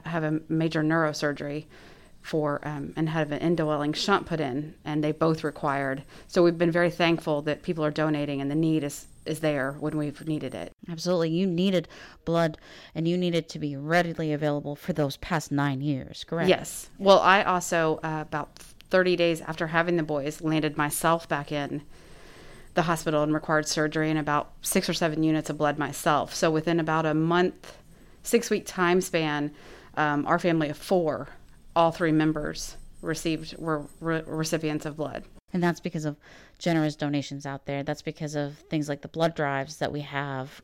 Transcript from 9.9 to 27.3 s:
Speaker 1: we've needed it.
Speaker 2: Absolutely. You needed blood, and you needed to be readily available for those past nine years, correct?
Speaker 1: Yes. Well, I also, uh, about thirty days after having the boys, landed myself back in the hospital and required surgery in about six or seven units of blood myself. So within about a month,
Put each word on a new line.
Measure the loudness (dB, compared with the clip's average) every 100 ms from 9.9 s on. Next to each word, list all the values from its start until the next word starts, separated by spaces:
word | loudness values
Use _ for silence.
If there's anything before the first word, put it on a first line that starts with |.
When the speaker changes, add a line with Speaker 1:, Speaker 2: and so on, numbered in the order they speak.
| -2
Speaker 1:
we've | -4 -6 -6
needed | -4 -4 -8
it. | -12 -14 -12
Speaker 2:
Absolutely. | -6 0 2 2
You | 2 2
needed | 2 2 2 -2 -12 -20 -12
blood, | -2 2 2 -2 -16 -20 -12 -4
and | 0
you | 2
needed | 2 0 -4
to | -6
be | -6 -6
readily | 0 2 2 -2 -2
available | 0 0 -2 -4 -10
for | -6
those | 0 0 -2
past | -4 -4 0
nine | 0 0 0
years, | -2 -2 -4 -14
correct? | -6 0 2
Speaker 1:
Yes. | 2 0 -12 -14 0
Well, | 6 8
I | 8 6
also, | 4 0 0 0 2 0
uh, | -2 -6
about | -4 -6 -6 -14 -20 -20 0
thirty | 2 4 4
days | 2 2
after | -4 -4 0
having | 2 2 2
the |
boys, | 2 -2 -4 -4
landed | 0 2 2 0
myself | -2 2 2 2 2
back | -4 -2
in | -4 -4 -6 -10 -20 -20 -20 -20 -20 -20 -18 -6 0
the |
hospital | 0 0 0 2
and | 2
required | 0 2 0 0
surgery | 0 0 0 0
in | 0
about | 0 0 -2 -8
six | 0 0 2
or |
seven | 0 0 2
units | 2 2 0
of | 0
blood | 0 2
myself. | -2 0 2 2 2 0
So | 2
within | 2 2 2
about | 2 2
a | 2 2
month, | 4